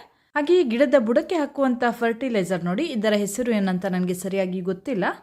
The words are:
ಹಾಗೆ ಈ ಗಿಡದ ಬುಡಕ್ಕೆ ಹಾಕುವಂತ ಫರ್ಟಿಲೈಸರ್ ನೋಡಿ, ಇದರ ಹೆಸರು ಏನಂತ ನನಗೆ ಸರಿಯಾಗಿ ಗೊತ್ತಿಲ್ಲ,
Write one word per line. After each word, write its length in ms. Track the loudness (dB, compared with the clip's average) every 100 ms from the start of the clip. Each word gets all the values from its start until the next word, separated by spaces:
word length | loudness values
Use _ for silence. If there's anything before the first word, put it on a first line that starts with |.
| -6 _ _
ಹಾಗೆ 260 | -2 4 4
ಈ 20 |
ಗಿಡದ 320 | 4 2 4 4
ಬುಡಕ್ಕೆ 360 | 4 0 0
ಹಾಕುವಂತ 500 | -2 -2 0 0 0 -2
ಫರ್ಟಿಲೈಸರ್ 760 | 0 -2 -2 -2 -2 0 -2
ನೋಡಿ, 200 | -2 -2
ಇದರ 280 | -2 -2 0
ಹೆಸರು 400 | 0 -2 -2 -2
ಏನಂತ 340 | 0 0 -2 -2
ನನಗೆ 280 | -2 -2
ಸರಿಯಾಗಿ 460 | -2 -4 -2 -2 -2
ಗೊತ್ತಿಲ್ಲ, 440 | -4 -6 -4 -2 -2 -4